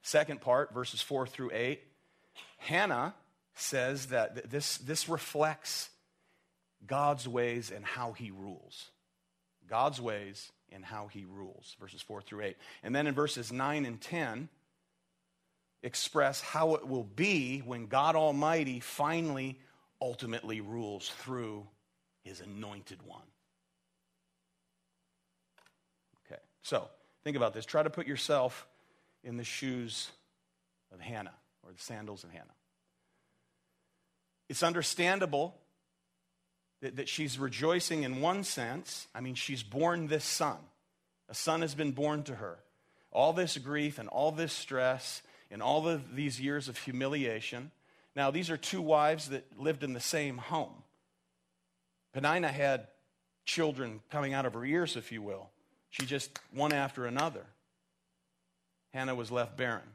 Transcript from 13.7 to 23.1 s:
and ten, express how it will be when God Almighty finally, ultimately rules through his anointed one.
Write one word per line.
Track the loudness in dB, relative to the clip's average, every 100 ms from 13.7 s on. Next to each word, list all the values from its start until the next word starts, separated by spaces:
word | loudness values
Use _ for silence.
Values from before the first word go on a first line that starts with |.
| 0
and | -2 -6
ten, | -6 -2 -2 -4 -8 _ _ _ _ _ _ _ _ _ _ _ _ _
express | -8 -4 -2 4 4 2
how | -4 2 4 4
it | 0
will | -4
be | -4 0 4 4 2 -4
when | -6 -8 2
God | 4 6
Almighty | 6 6 4 4 4 2 -2
finally, | -6 -2 0 2 0 -2 -4 -8 -16 _ _ _
ultimately | -4 -4 -4 -4 -4 -6
rules | -4 -6 -4 -6 -8 -10
through | -6 -6 -4 -8 -12 _ _ _ _ _
his | -18 -14
anointed | -12 -10 -10 -12 -14 -18
one. | -16